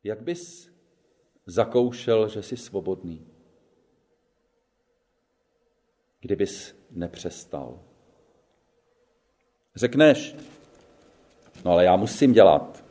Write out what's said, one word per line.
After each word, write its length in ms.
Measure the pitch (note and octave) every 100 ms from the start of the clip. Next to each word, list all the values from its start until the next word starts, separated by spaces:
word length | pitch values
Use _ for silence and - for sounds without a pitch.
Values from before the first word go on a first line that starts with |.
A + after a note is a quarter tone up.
jak 180 | G#2 A2
bys 480 | A#2+ F3 - - - _ _ _ _ _ _ _ -
zakoušel, 800 | F2 A2 B2 B2 A#2+ - A2+ G#2+
že 140 | G#2+
jsi 140 | G2+ -
svobodný? 680 | - G2 F2+ F#2 F2 D#2+ D#2+ _ _ _ _ _ _ _ _ _ _ _ _ _ _ _ _ _ _ _ _ _ _ _ _ _ _ _ _ _
Kdybys 560 | - G2+ G2 - - - _
nepřestal. 920 | F2 F2 - F2 - - D2+ B1+ D#2+ _ _ _ _ _ _ _ _ _ _ _ _ _ _ _ _ _ _ _ -
Řekneš: 600 | B2 B2+ D#3 C3 - - - - - _ _ _ _ _ _ _ _ -
"No 60 | F2+
ale 140 | F2
já 120 | F2+ F#2
musím 360 | G#2+ - C#3
dělat." 520 | A2+ G2 D2 - - -